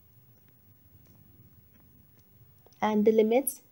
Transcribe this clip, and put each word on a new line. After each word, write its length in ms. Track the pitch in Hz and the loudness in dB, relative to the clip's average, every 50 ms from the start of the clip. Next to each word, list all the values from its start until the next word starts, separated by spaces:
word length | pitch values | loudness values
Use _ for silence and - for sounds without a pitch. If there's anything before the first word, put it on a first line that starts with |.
| - - - - - - - - _ - - _ _ _ - _ _ - - - - - - - - - - - - - - - - _ _ - - - - - - - - - - _ - - - - - - - - - - | -20 -20 -20 -20 -20 -20 -20 -20 _ -20 -20 _ _ _ -20 _ _ -20 -20 -20 -20 -20 -20 -20 -20 -20 -20 -20 -20 -20 -20 -20 -20 _ _ -20 -20 -20 -20 -20 -20 -20 -20 -20 -20 _ -20 -20 -20 -20 -20 -20 -20 -20 -14 -8
And 220 | 208 214 214 214 208 | -6 -4 -2 0 2
the 80 | 220 | 2
limits 500 | 220 220 220 220 233 262 277 - - - - - | 2 2 2 2 2 -2 -2 -4 -10 -14 -18 -20